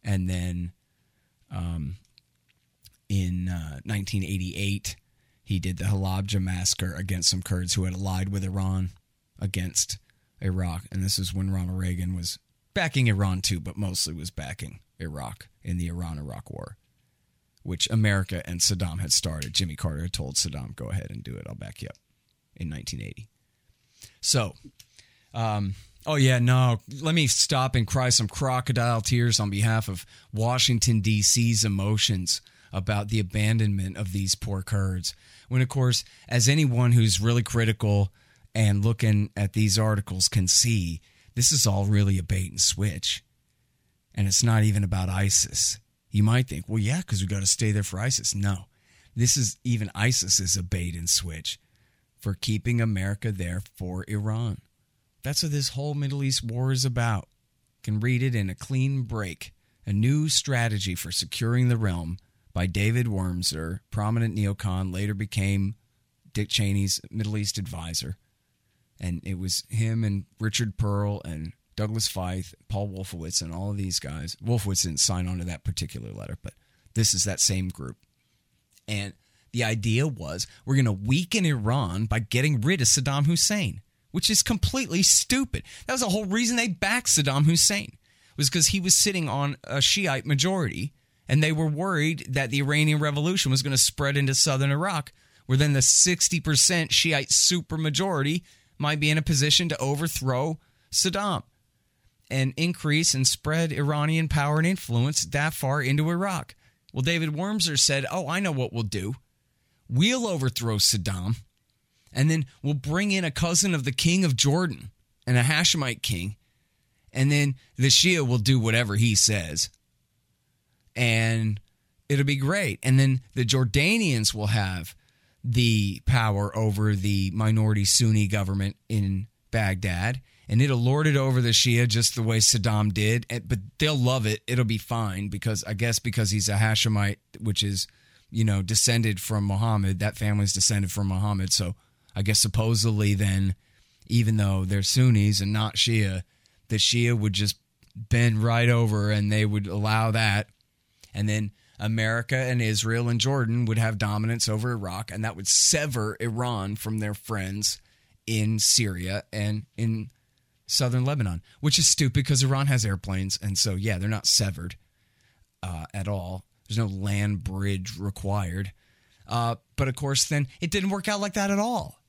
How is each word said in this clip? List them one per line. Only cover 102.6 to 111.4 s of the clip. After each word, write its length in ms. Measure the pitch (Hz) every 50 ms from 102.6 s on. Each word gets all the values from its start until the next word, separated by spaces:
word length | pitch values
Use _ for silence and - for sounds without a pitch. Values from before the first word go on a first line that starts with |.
| 160 175 170 - - 151 147 156 165 - -
and 140 | 131 131
spread 440 | - - - _ 151 156 165 170 160
Iranian 560 | 147 - 143 143 151 147 147 151 160 160 160
power 300 | 151 - 151 139 143 151
and 100 | 156 160
influence 560 | 170 190 180 - - 117 117 120 143 156 - -
that 300 | 82 143 143 147 156 -
far 280 | - - 131 139 151
into 280 | 135 131 135 143 156 160
Iraq. 460 | 170 175 190 202 185 170 123 - - _ _ _ _ _ _ - -
Well, 80 | 131
David 300 | 127 156 170 170 160 156
Wormser 460 | 151 151 180 202 214 214 165 170 147
said, 280 | 131 - - 139 139 135 -
Oh, 180 | - 185 170
I 120 | 131 160 185
know 120 | 196 185
what 200 | 151 131 127 -
we'll 120 | - 117 113
do. 320 | 101 - 101 92 104 131 131 _ _ _ _ _ _ _ _ _ _ _ _ _
We'll 400 | _ 117 127 170 226 254 262 233
overthrow 500 | 214 185 151 131 131 - - 120 117 110
Saddam, 600 | 104 - - - 107 85 101 95 90 90 101 117 -